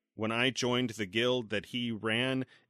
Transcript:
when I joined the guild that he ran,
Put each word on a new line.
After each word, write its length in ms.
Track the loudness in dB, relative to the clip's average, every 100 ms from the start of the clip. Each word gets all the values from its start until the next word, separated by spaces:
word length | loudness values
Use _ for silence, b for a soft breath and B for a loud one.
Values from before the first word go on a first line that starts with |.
| _ -6
when 160 | -2
I 180 | 2 2
joined 420 | 2 2 2 0
the 140 | -2 -2
guild 440 | 2 2 2 0
that 160 | -4 -4
he 240 | -4 -4
ran, 540 | -2 0 0 2 0 -4 b